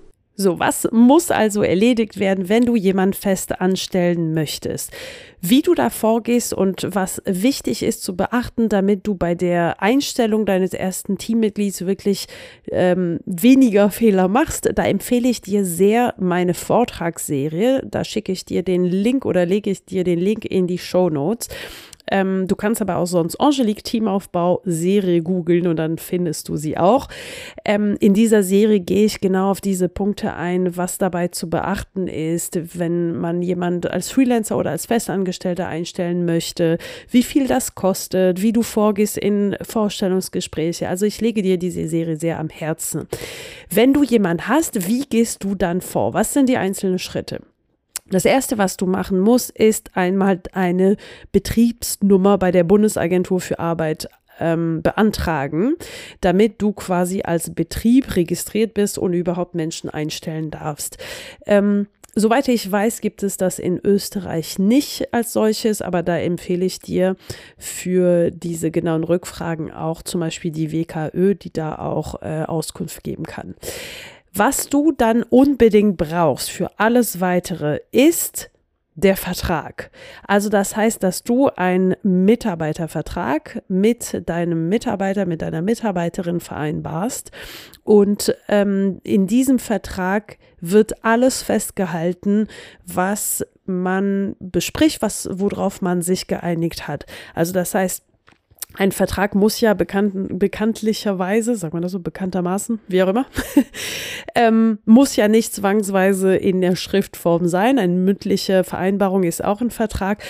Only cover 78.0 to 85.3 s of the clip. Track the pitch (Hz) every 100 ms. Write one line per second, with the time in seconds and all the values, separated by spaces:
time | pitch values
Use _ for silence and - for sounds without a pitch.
78 | 294 339 - - - _ _ _ _ -
79 | 196 190 180 180 - 160 - - - -
80 | - - - 202 202 202 196 220 220 -
81 | 185 180 - 240 277 - 185 185 185 -
82 | 202 180 190 240 226 170 156 156 160 160
83 | - - 208 302 - 214 - 190 208 240
84 | - 202 175 170 170 165 165 220 254 202
85 | 196 196 185